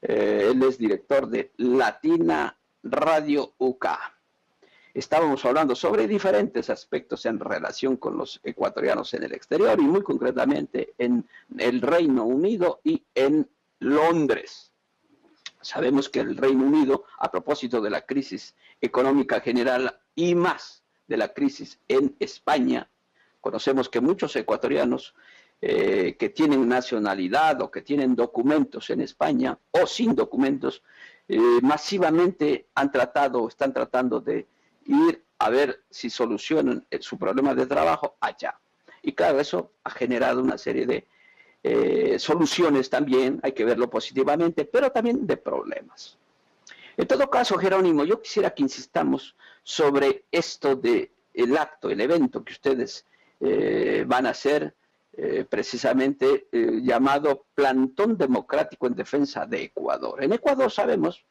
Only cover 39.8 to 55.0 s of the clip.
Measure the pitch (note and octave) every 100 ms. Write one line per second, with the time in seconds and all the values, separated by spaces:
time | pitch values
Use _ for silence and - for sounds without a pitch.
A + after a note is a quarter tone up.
39.8 | - - B2 B2 B2 B2 C3 - - B2+
40.8 | B2+ A#2 - _ _ _ _ _ - A#2
41.8 | - - - - - F3 D3+ - E3+ C#3
42.8 | C3 B2+ C#3+ B2+ C3 D#3 C3+ C3+ A2 A2+
43.8 | A#2+ A2+ - C3+ C3+ D3 E3+ E3 D3 A#3+
44.8 | C4 B3+ A#3 A#3+ A3+ - - - - -
45.8 | - - - _ _ _ _ _ - -
46.8 | - - F3+ C4 C#4 F#3 B3 F#3+ F#3 F#3+
47.8 | F#3 D#3 D3+ A3 - - - - C#3 -
48.8 | B2+ E3 D3+ C3+ - _ - - - -
49.8 | D3+ C#3 C#3 C3 _ E3+ E3 - C#3+ C3
50.8 | A#2+ A2 - _ _ - A#2+ D3 D3+ -
51.8 | - G2+ B2 E3+ B2+ A2 - - C#3 C3
52.8 | A#2+ - _ _ _ _ - G2+ G#2 G#2
53.8 | - G#2 - B2 B2+ - C#3 D3 D3+ _
54.8 | _ _